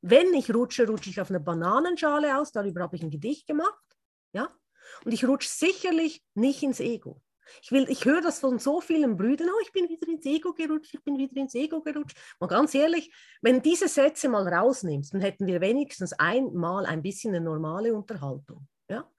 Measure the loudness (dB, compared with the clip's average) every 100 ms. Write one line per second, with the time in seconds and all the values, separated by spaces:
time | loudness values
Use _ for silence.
0 | 8 8 8 2 2 0 0 2 0 0
1 | -6 -8 -4 -4 -2 -2 2 2 2 0
2 | 0 2 0 0 -2 -4 -4 -4 -6 -6
3 | -8 -6 -6 -6 -4 -2 -2 -4 _ _
4 | _ _ _ -8 -8 _ _ _ -20 -12
5 | -6 0 2 0 -2 0 0 0 0 0
6 | 0 -4 _ 0 0 0 -4 -2 -4 -6
7 | -10 -20 _ _ -20 -20 0 2 2 0
8 | 2 2 2 0 -2 0 0 -2 0 2
9 | 2 2 0 2 0 0 -2 -2 -2 -4
10 | -6 -6 -2 -2 -2 -6 -4 -4 -6 -10
11 | -6 -2 -2 -4 -4 -4 -4 -4 -6 -8
12 | -10 -14 -20 -8 0 2 2 4 2 0
13 | -4 -20 -20 -2 4 4 4 2 2 4
14 | 2 2 0 0 2 4 4 2 -2 -4
15 | -4 -2 -2 -2 -2 0 2 0 -2 -6
16 | -8 0 0 2 0 -2 -2 -2 -2 -4
17 | -4 -6 -4 -2 -2 -4 -4 -4 -2 -2
18 | -6 -8 -8 -8 -12 -20 -20 _ _ -12
19 | -12